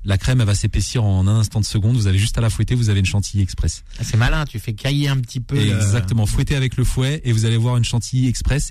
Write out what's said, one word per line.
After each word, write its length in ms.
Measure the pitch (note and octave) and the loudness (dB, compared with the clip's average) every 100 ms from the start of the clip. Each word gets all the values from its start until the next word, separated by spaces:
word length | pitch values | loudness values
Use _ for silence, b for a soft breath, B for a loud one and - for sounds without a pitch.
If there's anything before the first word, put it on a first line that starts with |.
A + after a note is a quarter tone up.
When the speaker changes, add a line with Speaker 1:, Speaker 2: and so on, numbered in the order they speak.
| - | -2
Speaker 1:
La 140 | G2 | -2
crème, 220 | - B2+ | 0 2
elle 40 | G#2+ | 2
va 60 | |
s'épaissir 500 | G2 G#2+ - G2+ B2+ | 0 0 -2 -2 0
en 220 | G#2+ F#2+ F#2+ | 2 2 2
un 120 | A2 | 2
instant 200 | G#2 A2+ | 2 0
de 60 | G2+ | -2
seconde. 300 | A2 G2+ B2 | 0 2 2
Vous 100 | G2+ | 2
avez 140 | F#2+ | 2
juste 180 | A2 - | 0 0
à 40 | |
la 100 | A2+ | 0
fouetter, 240 | - G#2+ B2 | 0 0 0
vous 140 | A2+ | 2
avez 80 | G2 | 2
une 60 | F#2+ | 2
chantilly 360 | G2+ G2 G2+ | 0 -2 -2
express. 420 | F#2+ - - - - - | -2 0 -2 -4 -10 -10
Speaker 2:
Ah, 40 | |
c'est 120 | - A2 | -2 0
malin, 300 | B2 D#3 C#3+ | 2 0 -2
tu 140 | G#2+ | -6
fais 140 | - | -8
cailler 340 | G#2 C3+ C#3+ C#3+ | -6 -2 -2 0
un 100 | C3+ | -2
petit 220 | A#2+ C3 | -4 -8
peu 160 | A#2 C#3 | -4 0
le 200 | G#2 G2+ | 0 2
Speaker 1:
Exactement, 520 | G2+ A2+ F#2 A#2 G#2 | 2 0 0 0 0
fouettez 280 | - C#3 C#3+ | 0 0 0
avec 220 | C3 - | 0 0
le 60 | |
fouet 360 | A#2+ - C3 D#3 | 0 2 0 -2
et 80 | C#3 | 0
vous 140 | A2+ A2+ | 0 2
allez 120 | A2+ | 2
voir 200 | A#2 B2 | 2 0
une 60 | |
chantilly 440 | A2 A#2+ - C3 B2+ | 0 -2 -2 0 0
express. 420 | A2+ - C3+ - | 0 0 0 -2